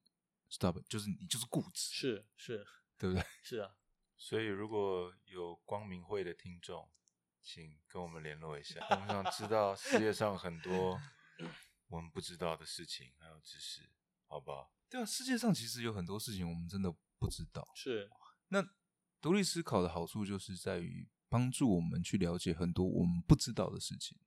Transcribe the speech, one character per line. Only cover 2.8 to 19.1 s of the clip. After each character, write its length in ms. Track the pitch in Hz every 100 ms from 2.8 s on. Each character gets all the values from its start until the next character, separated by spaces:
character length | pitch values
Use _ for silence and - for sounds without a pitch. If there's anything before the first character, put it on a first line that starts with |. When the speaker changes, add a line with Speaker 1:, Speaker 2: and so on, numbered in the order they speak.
| _ _
Speaker 1:
对 140 | 95
不 60 | 92
对？ 80 | - -
Speaker 2:
是 160 | - 117
啊。 120 | 98 - _ _ _ _
Speaker 3:
所 240 | - 110
以 60 | 110
如 220 | 98 107
果 440 | 107 98 92 90 95
有 320 | _ 92 87 85
光 220 | - 104 107
明 160 | 90
会 200 | 85 104
的 100 | 87
听 280 | 85 90 87
众， 280 | - 85 - _ _ _ _ _
请 360 | - - 80 76 _
跟 120 | 92
我 60 | 87
们 160 | 82
联 160 | 78 76
络 200 | 80 73
一 40 |
下。 180 | 71 - -
<laughs> 40 |
我 60 | 95
们 120 | 101
想 160 | 101 190
知 140 | - 104
道 220 | 110 101
世 240 | 98 - 143
界 140 | 110
上 260 | 101 107 95
很 220 | 90 85
多 400 | 87 92 92 92 147 - - - 170 - - _ _
我 120 | 82
们 80 | 82
不 120 | 95
知 160 | 87 85
道 200 | 85 78
的 80 |
事 220 | 78 - 82
情， 260 | - 64 73
还 100 | 80
有 120 | 78
知 180 | - 73
识， 320 | - - 73 _ _ _ _
好 140 | 76
不 100 | 69
好？ 220 | 69 65 _ _
Speaker 1:
对 120 | 254
啊， 40 |
世 200 | 214 -
界 120 | 254 247
上 160 | 240
其 140 | 165 117
实 160 | 120
有 100 | 117
很 120 | 104
多 140 | 87 101
事 160 | -
情 140 | 98 85
我 60 |
们 140 | 85 85
真 120 | 98
的 140 | 92 82 _ _
不 100 | -
知 160 | - 80
道。 160 | - -
Speaker 2:
是。 340 | - 139 113 101 - - _ _
Speaker 1:
那 160 | 196 190 _ _ _ _